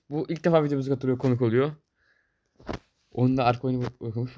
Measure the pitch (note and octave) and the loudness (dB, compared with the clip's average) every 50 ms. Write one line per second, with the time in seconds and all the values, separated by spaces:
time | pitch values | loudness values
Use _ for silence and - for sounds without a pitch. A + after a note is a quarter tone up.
0 | _ _ C#3+ D#3 - - E3 D#3 - F3 E3 D#3+ D3+ C#3+ C#3+ C3+ C3 C3+ C#3 C3 | _ _ -6 -6 -4 -6 -8 -2 0 4 4 4 4 2 0 -2 0 -2 -2 -2
1 | C3+ C3 B2+ B2+ - C3 B2 A#2 B2+ A2+ A2 B2 C3+ D#3 D3+ - _ _ _ _ | 0 -2 -2 0 2 0 2 2 2 2 2 2 0 0 -4 -8 _ _ _ _
2 | _ _ _ _ _ _ _ _ _ _ _ _ - - - - - _ _ _ | _ _ _ _ _ _ _ _ _ _ _ _ -12 -12 -12 -12 -12 _ _ _
3 | _ _ _ A#2 B2 B2+ C3 C3 B2 A#2+ A#2+ B2 - C3 B2+ B2 B2 A#2 - _ | _ _ _ 0 2 2 2 4 2 2 2 2 -2 -4 -2 -2 -4 -6 -8 _
4 | - A#2 G#2 A#2 B2 B2+ - | -10 -8 -6 -6 -6 -6 -8